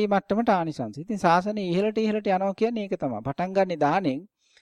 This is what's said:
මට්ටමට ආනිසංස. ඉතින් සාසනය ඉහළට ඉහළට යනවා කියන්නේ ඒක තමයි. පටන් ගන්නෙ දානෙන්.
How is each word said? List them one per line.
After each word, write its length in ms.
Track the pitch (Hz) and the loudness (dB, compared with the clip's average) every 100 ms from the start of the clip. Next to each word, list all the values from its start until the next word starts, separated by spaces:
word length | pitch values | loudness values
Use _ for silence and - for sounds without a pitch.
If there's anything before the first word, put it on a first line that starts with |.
මට්ටමට 460 | 208 202 - 202 233 | 4 0 0 0 2
ආනිසංස. 480 | 190 165 147 113 117 | 2 0 -4 -8 -8
ඉතින් 200 | 170 202 | -8 0
සාසනය 440 | 180 170 196 214 | 4 4 2 -4
ඉහළට 360 | 185 175 208 214 | -2 0 0 0
ඉහළට 300 | 220 214 202 | 0 0 0
යනවා 260 | 185 196 | 0 0
කියන්නේ 300 | 196 220 233 | 0 -2 -2
ඒක 100 | 196 190 | -4 -4
තමයි. 220 | 143 110 | -4 -4
පටන් 300 | 120 - 180 | -6 -6 -2
ගන්නෙ 240 | 196 190 165 | 0 0 2
දානෙන්. 440 | 147 175 175 135 196 _ _ _ | 2 2 0 -4 -6 _ _ _